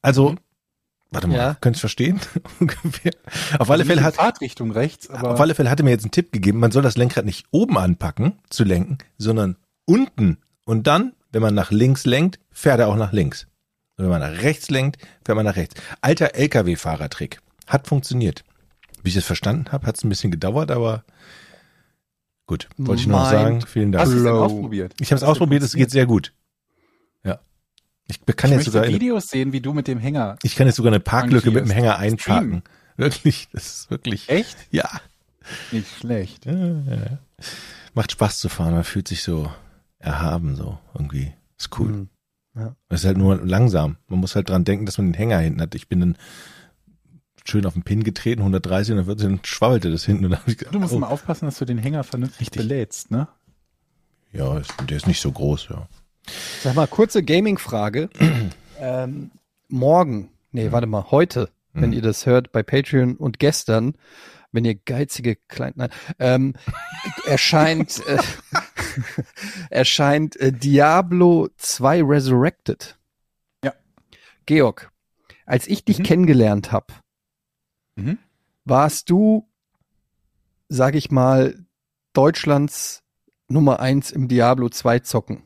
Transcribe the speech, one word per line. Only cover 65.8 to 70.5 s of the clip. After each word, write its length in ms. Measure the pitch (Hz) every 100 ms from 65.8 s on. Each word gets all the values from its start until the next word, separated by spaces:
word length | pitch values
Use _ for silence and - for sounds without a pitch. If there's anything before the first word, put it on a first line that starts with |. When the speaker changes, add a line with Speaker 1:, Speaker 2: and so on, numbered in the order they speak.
| 127 - - -
Speaker 3:
ähm, 340 | 127 127 135 127 -
<laughs> 600 | - - 719 - - -
erscheint, 760 | 143 - 160 156 160 160 - -
äh, 100 | 143 - - _
<laughs> 1160 | 339 - - - - 120 - - - 202 196 165
erscheint, 640 | - 131 - 139 147 156 -
äh, 140 | 135